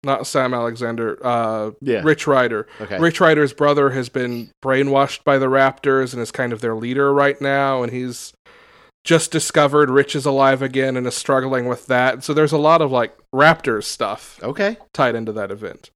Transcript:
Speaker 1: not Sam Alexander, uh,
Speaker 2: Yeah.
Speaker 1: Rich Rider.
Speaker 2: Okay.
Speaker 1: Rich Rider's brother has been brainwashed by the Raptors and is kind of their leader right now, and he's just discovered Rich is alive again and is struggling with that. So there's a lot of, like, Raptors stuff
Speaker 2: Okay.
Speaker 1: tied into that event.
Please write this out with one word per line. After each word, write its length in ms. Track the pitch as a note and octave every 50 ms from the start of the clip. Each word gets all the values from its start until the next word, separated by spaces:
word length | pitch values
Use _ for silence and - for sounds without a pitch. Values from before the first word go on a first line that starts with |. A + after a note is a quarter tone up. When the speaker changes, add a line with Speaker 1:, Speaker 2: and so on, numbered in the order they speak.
| -
Speaker 1:
not 220 | C#3+ - A2+ B2
Sam 260 | - - D3 C3 B2+
Alexander, 640 | B2+ A#2+ A#2 A#2 A#2 A2+ B2 A#2 A#2 A2+ A#2 A2 - - -
uh, 460 | B2 A#2+ A#2 A2+ A2 A2 A2 G#2+ G#2+ G#2+ _
Speaker 2:
Yeah. 220 | - C3+ A#2 G#2 D3+
Speaker 1:
Rich 220 | D#3 D3+ D3 -
Rider. 400 | D3+ C#3+ C3 B2 A#2+ A2+ G#2+ A2 _ - -
Speaker 2:
Okay. 180 | G#2+ G2 G#2 F#2+
Speaker 1:
Rich 220 | E3 E3+ D#3+ -
Rider's 320 | F#3+ D#3+ D#3 D3+ D3+ C3+
brother 380 | - - D3 D3 D3 D3 C#3+ C3+
has 180 | C3 C3+ B2 B2
been 420 | _ C3+ B2 B2 A#2+ A#2+ A2+ - _ _ -
brainwashed 580 | C3 C3 C3 C#3 C#3 C#3 C3+ C#3 C#3 - - _
by 140 | D3+ C#3 C3+
the 80 | C3+
Raptors 680 | C3 C3 C3+ C3+ C3+ B2+ - - C#3+ C3+ C3+ C3 B2
and 80 | B2+ B2
is 120 | A#2 A2+
kind 200 | - - C3 A#2+
of 80 | A#2+ G#2+
their 140 | A#2 A#2 A2+
leader 380 | A2+ A2+ A#2+ B2+ C3+ C#3 C#3 C#3
right 260 | C#3+ C#3 C#3+ C#3 C#3+
now, 420 | C#3 C#3 C#3 C#3 C#3 C3+ C3+ B2+ B2
and 80 | A#2
he's 400 | A#2+ B2 B2+ B2+ A#2+ - - - _ _ _ - - _ _ _ _ _ _ _ _ _ _
just 260 | - E3 D#3+ D#3+ -
discovered 600 | - D#3 C#3+ - - D#3+ D3 C#3 C#3 D3 D3 C3
Rich 260 | B2+ C#3 C#3 C#3 -
is 100 | D3 C3
alive 340 | D3 C#3 C3+ C3+ C3+ C3+ C3
again 360 | C3+ C3 B2+ C3+ C3 C3+ C3
and 100 | B2+ B2
is 80 | B2 -
struggling 520 | - - - C#3 C3 C3 C3+ C3+ B2+ A#2+
with 200 | B2 B2 A#2+ -
that. 380 | - C3 B2 B2+ C3 B2+ B2+ -
So 100 | - D3
there's 160 | D3+ D#3 C#3+
a 60 | D#3+ D3+
lot 240 | D3 D3+ E3 E3
of, 80 | D#3 C#3
like, 260 | C3 B2 A#2 - - _ _ _
Raptors 520 | - C3 C#3+ D#3+ E3 D#3+ - C3+ A2+ G#2 G#2
stuff 560 | - - - A#2+ G2+ G#2 - - - - -
Speaker 2:
Okay. 340 | - A2+ - - G3+ G3+ A3+ A3+ - _
Speaker 1:
tied 220 | _ - C#3+ B2 A#2
into 160 | A2+ A2+ A2
that 200 | G#2+ A2 G2+ G2
event. 380 | G2 G#2 G#2+ F#2 - - _ - _